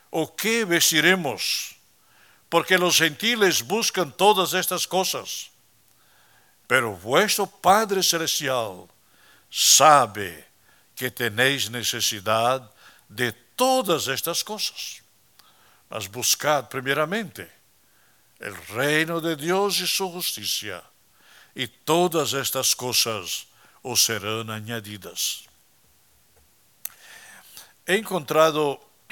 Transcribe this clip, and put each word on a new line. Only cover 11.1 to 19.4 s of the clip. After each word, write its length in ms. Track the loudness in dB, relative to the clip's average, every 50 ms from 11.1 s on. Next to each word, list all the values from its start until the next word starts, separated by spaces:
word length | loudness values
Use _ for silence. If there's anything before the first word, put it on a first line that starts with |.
tenéis 580 | -4 -2 -4 -2 0 2 2 2 2 0 -4 -6
necesidad 1000 | -6 -6 -6 -4 -4 -2 -2 -4 -4 -4 -2 0 0 2 2 2 0 -2 -4 -10 _ _ -20 -20 -20 _ _ -16
de 240 | -8 -4 -4 -4 -4
todas 760 | -6 _ _ _ 0 0 2 2 2 0 0 -2 -2 -2 -4
estas 340 | -4 -4 -4 -6 -4 -6
cosas. 600 | -6 -8 -8 -8 -8 -8 -8 -10 -14 -14 -14 -18 -20 _ _ _ _ _ _ _ -20 _ _ _ _ _ _ _ _ -14
Mas 200 | -12 -12 -12 -12
buscad 600 | -10 -6 -2 -2 -2 0 0 0 0 0 -2 -4
primeramente 840 | -8 -6 -4 -2 0 0 0 -2 -2 -6 -8 -8 -12 -16 -16 -16 -18 _ _ _ _ _ _ _ _ _ _ _ _ _ _ _ _ -14
el 160 | -14 -12 -12 -14 -14 -10
reino 520 | -4 -2 0 2 2 2 0 0 -2 -4
de 160 | -2 -4 -4
Dios 460 | -4